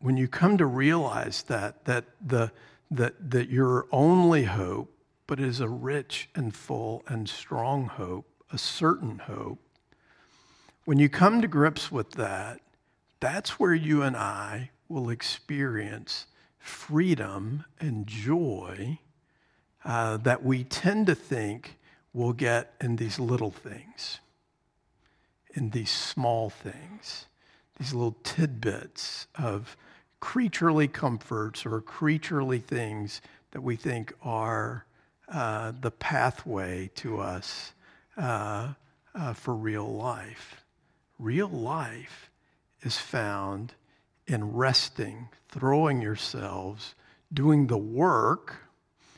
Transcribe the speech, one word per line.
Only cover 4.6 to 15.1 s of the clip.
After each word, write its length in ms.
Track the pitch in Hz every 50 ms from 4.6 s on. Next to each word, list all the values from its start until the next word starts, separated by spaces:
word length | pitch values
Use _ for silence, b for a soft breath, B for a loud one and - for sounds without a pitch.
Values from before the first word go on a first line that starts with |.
| 95 90 95 110 120 - _ _ _ _ _ _ _
but 140 | - 147 135
is 200 | 139 131 120 123
a 80 | 127 110
rich 640 | 120 123 123 131 143 147 131 - - - - - _
and 220 | 190 135 113 104
full 460 | - - - 139 117 113 113 113 120 -
and 220 | - 123 113 110 104
strong 560 | - - - - - 123 113 127 139 143 131
hope, 420 | 110 - - 92 90 90 95 - - _ _ _ _
a 60 | -
certain 640 | 120 - - - - 165 160 180 - 202 117 107 98
hope, 400 | - - 104 - 107 98 - - _ _ _ _ _ _ b b b b b b b b b b b b b b b b b b b
when 120 | - 147 139
you 120 | 147 143
come 320 | 143 - 180 196 220 233 226
to 60 | 196
grips 440 | 156 147 147 160 151 - - - 175
with 200 | 127 110 - -
that, 500 | - 117 98 98 95 101 110 123 - _ _ _ _ _ _ _ _ _ _ _ _
that's 400 | - 127 139 196 208 - - -
where 160 | 240 180 170
you 280 | 165 156 151 151 147 139
and 120 | 135 127
I 560 | 117 107 101 101 98 104 101 104 107 127 131 - _ _ _
will 200 | 170 143 127
experience 1160 | 120